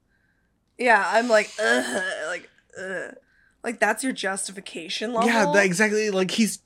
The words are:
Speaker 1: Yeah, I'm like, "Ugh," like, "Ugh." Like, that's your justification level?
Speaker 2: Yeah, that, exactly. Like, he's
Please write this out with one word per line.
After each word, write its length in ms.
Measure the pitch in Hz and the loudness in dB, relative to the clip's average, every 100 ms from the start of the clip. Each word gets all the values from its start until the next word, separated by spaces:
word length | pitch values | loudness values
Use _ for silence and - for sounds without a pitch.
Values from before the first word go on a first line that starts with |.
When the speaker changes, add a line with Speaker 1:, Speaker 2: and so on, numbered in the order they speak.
| _ _ _ _ _ _ _ - | _ _ _ _ _ _ _ -2
Speaker 1:
Yeah, 260 | 247 214 175 | 4 4 4
I'm 220 | 214 240 | 2 4
like, 220 | 214 208 - | 4 2 -2
"Ugh," 420 | 226 247 247 247 185 123 156 | 0 0 0 -4 -4 -6 -8
like, 220 | 175 - _ _ - | -8 -12 _ _ -14
"Ugh." 360 | 190 180 139 - _ _ _ _ | -10 -8 -10 -14 _ _ _ _
Like, 160 | 233 240 | -10 -2
that's 240 | 208 226 | -2 0
your 100 | 262 | -4
justification 1000 | - 196 190 - 196 - 185 160 - 220 | -4 -6 -6 -8 -12 -14 -12 -10 -8 -4
level? 160 | 233 233 | 0 2
Speaker 2:
Yeah, 220 | 233 190 | 4 4
that, 100 | 202 | 4
exactly. 460 | 196 180 214 214 214 | 4 4 2 2 0
Like, 220 | 190 185 | 0 0
he's 260 | - 208 - | 2 0 -2